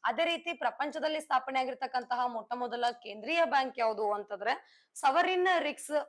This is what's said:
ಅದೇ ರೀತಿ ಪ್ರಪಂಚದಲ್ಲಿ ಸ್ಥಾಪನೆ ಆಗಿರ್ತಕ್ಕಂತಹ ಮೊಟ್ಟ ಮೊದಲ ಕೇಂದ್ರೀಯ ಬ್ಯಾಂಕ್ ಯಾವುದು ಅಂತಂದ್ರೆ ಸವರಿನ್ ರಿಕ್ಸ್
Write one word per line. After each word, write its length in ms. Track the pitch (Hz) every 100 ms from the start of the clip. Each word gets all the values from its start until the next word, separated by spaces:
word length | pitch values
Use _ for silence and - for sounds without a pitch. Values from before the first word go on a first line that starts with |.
ಅದೇ 220 | 214 247 339
ರೀತಿ 280 | 330 330
ಪ್ರಪಂಚದಲ್ಲಿ 680 | 339 247 - 294 302 311 311
ಸ್ಥಾಪನೆ 380 | 302 262 - 269
ಆಗಿರ್ತಕ್ಕಂತಹ 680 | 254 254 262 254 240 247 247
ಮೊಟ್ಟ 240 | 233 220 240
ಮೊದಲ 360 | 247 240 240 240
ಕೇಂದ್ರೀಯ 420 | - 208 214 339 330
ಬ್ಯಾಂಕ್ 340 | 277 262 -
ಯಾವುದು 260 | 226 214 214
ಅಂತಂದ್ರೆ 400 | 208 202 196 202 285 - _ _ -
ಸವರಿನ್ 540 | 285 285 349 370 359 349
ರಿಕ್ಸ್ 300 | 294 - - 294